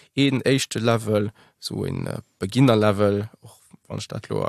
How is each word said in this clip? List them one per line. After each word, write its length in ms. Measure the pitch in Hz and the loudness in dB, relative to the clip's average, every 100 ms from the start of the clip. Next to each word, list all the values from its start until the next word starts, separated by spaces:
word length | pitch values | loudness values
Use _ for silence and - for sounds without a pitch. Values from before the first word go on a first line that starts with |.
| _ | _
jeden 260 | - 139 131 | 0 0 2
erste 380 | - 131 - 113 | 0 0 0 -2
Level, 540 | 117 117 110 104 104 - _ _ | 2 0 2 0 0 -6 _ _
so 260 | - - | -10 -6
ein, 220 | 92 90 50 | -6 -6 -6
äh, 140 | 50 - - | -10 -14 -10
Beginner-Level, 920 | 98 123 135 110 107 101 104 101 110 - | -4 4 4 6 4 2 2 0 -4 -14
auch 160 | - - _ - - | -20 -20 _ -20 -12
wenn 100 | 104 | -10
ich 100 | - | -8
das 200 | 110 - | -12 -6
lo 200 | - | -4